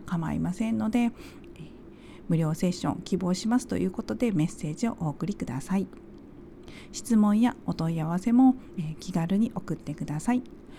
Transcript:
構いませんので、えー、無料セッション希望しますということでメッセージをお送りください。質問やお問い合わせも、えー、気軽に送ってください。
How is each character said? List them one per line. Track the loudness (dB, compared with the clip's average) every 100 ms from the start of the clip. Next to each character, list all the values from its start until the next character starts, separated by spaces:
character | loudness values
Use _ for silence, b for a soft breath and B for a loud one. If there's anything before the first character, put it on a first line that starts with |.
構 | -4 -2 0
い | 0
ま | -2
せ | 0 -2
ん | 0
の | 2
で、 | 2
え | 2
ー、 | -2 B B B -16 B B -20 B B B 0
無 | 2
料 | 2
セ | 2 0
ッ |
シ | 2 -2
ョ | -2
ン |
希 | -2 -2
望 | 0
し | 0 2
ま | 2
す | 2
と | -2
い | -2
う |
こ | -2
と | -6
で | -2 0
メ | 2
ッ | 0
セ | -2 -6
ー |
ジ | -2 -4
を | -2
お | -4
送 | -2
り | -4
く | -4 -4
だ | -6
さ | -2 -2
い。 | -2 -8 -18 -18 -18 -18 -18 -18 -18 B B
質 | -8 2 6
問 | 6 6
や | 4 2
お | -6
問 | -2 0 0
い |
合 | 0
わ | 0
せ | 4
も、 | 8 8 8 B -6
え |
ー、 | -6 -6
気 | -2
軽 | 0 2 2
に | 2
送 | -2 -6
っ | -6
て | -6
く | -8
だ | -4 -2
さ | 0
い。 | 0 0 -16 B